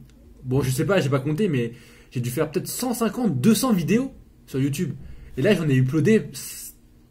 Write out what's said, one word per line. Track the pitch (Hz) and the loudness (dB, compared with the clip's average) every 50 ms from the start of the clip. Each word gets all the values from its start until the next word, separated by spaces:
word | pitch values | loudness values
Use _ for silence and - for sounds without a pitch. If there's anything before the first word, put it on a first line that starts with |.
| - - - - - - - - - | -18 -20 -20 -20 -20 -20 -20 -16 -6
bon, | 127 127 139 | -2 0 0
je | 135 127 | 2 0
sais | - - 156 | 0 -2 0
pas, | 160 202 185 | 2 2 2
j'ai | 135 135 | 2 2
pas | 135 135 | 0 0
compté, | 131 151 151 151 214 190 | 0 -2 0 0 0 2
mais | 147 123 117 113 - - - - - - - - | 2 0 -2 -2 -6 -12 -20 -20 -20 -20 -20 -10
j'ai | - 127 | -6 -6
dû | 117 120 | -4 -4
faire | - 160 151 151 | -2 -2 -2 -2
peut-être | - 185 - - | -2 -4 -6 -6
cent | - - 240 254 226 | -6 -6 -4 -4 -2
cinquante, | - 226 214 196 233 247 208 143 123 | 0 -2 -2 -2 0 -2 0 0 2
deux | 123 214 220 | 4 4 4
cents | - - 262 | 4 4 2
vidéos | 220 175 156 139 196 233 269 269 - - - - - - - | 2 2 2 2 2 2 0 -2 -6 -14 -20 -20 -20 -20 -20
sur | - - 135 | -8 -4 -2
YouTube. | 135 147 139 - 185 139 - - - - - - - - - - | -2 -2 -2 -2 -4 -6 -6 -10 -12 -16 -16 -16 -16 -12 -6 -2
Et | |
là, | 135 196 208 | 2 2 2
j'en | 165 170 151 | 2 2 2
ai | 131 | 4
uploadé | 131 127 127 143 160 139 214 220 208 - - - | 4 2 2 2 2 4 4 4 4 2 -2 -10
s-, | - - - - - - - - - - - - - - _ | -14 -14 -14 -14 -14 -16 -18 -18 -20 -20 -20 -20 -20 -20 _